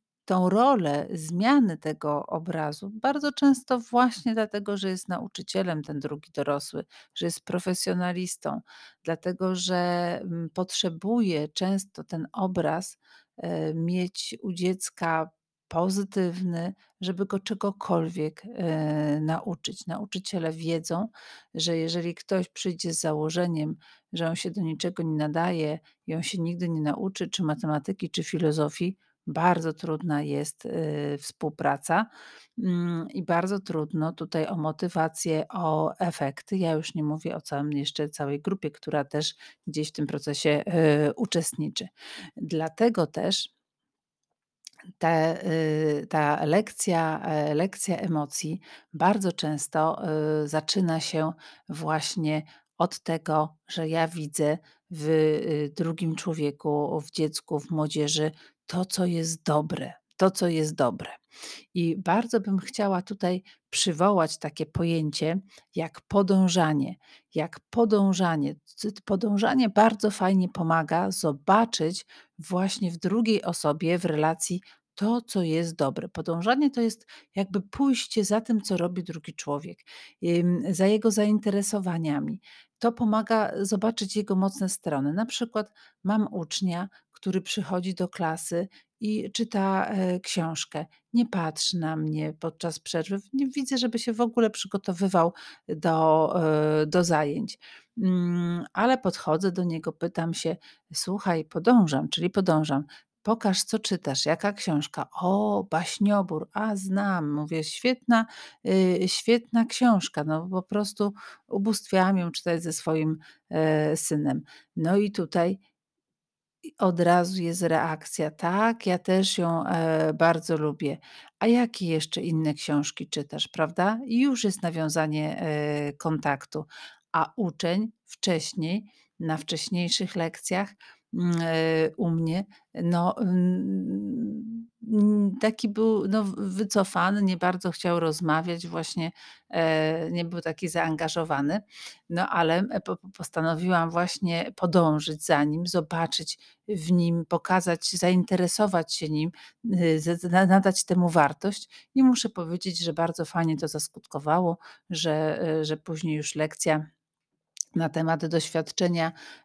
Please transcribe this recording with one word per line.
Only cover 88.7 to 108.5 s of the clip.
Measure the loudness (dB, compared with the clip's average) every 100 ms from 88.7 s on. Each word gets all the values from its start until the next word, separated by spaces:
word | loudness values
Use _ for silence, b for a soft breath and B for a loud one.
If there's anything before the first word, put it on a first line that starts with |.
| b b _
i | -4 -4 -4
czyta, | -4 -2 0 2 2 0
e, | 0 0 -2
książkę. | -2 -2 -2 -4 -6 -8 -10 b _
Nie | 0 2
patrzy | 0 -2 -2 -2 -2
na | -2 -2
mnie | -2 -2 -4 -4
podczas | -8 -6 -8 -8
przerwy. | -4 -4 -2 -6
W, | -4
nie | -2 -2
widzę, | -2 -2 0
żeby | 0 -2
się | -2
w | 0
ogóle | 0 2 2
przygotowywał | 0 -6 -4 -4 0 2 4 4 B B B -10
do, | -2 2 4 6 6 6 4 4 4 4 4
e, | 4
do | 4
zajęć. | 4 4 2 -2 -4 -8 B B B -2
Mm, | 2 2 2 0 0 -2 -4
ale | 0 2 4
podchodzę | 0 -2 0 2 2
do | 0
niego, | -2 -2 -6
pytam | -4 -4 -2 -4
się: | -2 -4 -6 B B _
„Słuchaj, | -8 -4 -2 0 0
podążam, | -2 0 6 8 6 2 0
czyli | -2 0
podążam. | 2 4 4 2 0 -4 B _ _
Pokaż, | -2 0 2 0
co | 0 -2
czytasz, | -2 -2 -2 -2 0
jaka | 0 -2
książka?” | -4 -2 0 -2 -6 -8 -4
„O, | 0 2 2 0 0
baśniobór, | -2 -2 0 2 2 0 -4 -6
a | -4 -2 -2
znam”, | -2 0 0 0 -2
mówię, | -2 -2 -4
„Świetna, | -6 -2 -2 0 2 2 2 B B